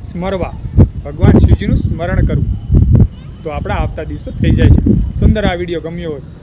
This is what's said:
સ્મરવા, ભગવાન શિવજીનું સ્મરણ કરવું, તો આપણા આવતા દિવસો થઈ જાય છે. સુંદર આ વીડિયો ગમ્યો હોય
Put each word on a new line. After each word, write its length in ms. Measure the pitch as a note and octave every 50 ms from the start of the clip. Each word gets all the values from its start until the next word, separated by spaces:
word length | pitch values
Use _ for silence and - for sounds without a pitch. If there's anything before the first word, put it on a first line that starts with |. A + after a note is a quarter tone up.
| - -
સ્મરવા, 440 | - F3 F3 F#3+ G3 F#3 F3 - - - - - - - - - - - -
ભગવાન 340 | C#3+ - - - - - - -
શિવજીનું 360 | - - - G3+ G#3 - - -
સ્મરણ 420 | - - - E3+ F3 F#3 F#3 F3+ -
કરવું, 200 | D#3 D3+ D3+ - - - - - - - - - - - - - - - - - - - -
તો 40 | D#3 D3 C#3+
આપણા 220 | C#3+ F#3+ G3+ F3+
આવતા 260 | D#3+ D#3 - - D#3 D#3
દિવસો 240 | D#3 D3 - - - -
થઈ 140 | - - - -
જાય 140 | - - -
છે. 60 | - - - G#3+ - - - - -
સુંદર 260 | - - A3 G#3+ G3+
આ 100 | F#3+ F3+ F3
વીડિયો 260 | F3 E3+ F3 E3 -
ગમ્યો 300 | E3 E3+ F3 F3 E3 D3+
હોય 100 | C3+ D3+ - - -